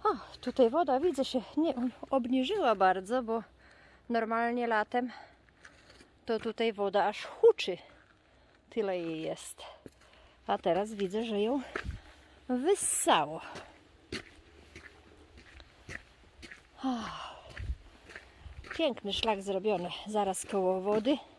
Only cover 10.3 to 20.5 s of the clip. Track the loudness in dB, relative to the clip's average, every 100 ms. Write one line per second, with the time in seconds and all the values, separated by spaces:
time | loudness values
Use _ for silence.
10.3 | -20 -4 -2 2 0 0 -2 -2 -2 -2
11.3 | 0 0 0 -2 -8 -8 -10 -12 -20 -20
12.3 | -20 -6 -2 2 2 2 0 4 4 4
13.3 | -4 -10 -14 -16 -20 -20 -20 -12 -12 -12
14.3 | -20 -20 -20 -20 -20 -20 -20 -20 -20 -20
15.3 | -20 -20 -20 -20 -20 -16 -16 -16 -20 -20
16.3 | -20 -20 -20 -20 -6 -4 -2 -4 -8 -12
17.3 | -14 -16 -10 -6 -6 -8 -20 -18 -18 -18
18.3 | -20 -18 -16 -14 -2 0 0 -6 -2 0
19.3 | -2 -2 -2 0 0 -2 -8 -4 0 0
20.3 | -2 -2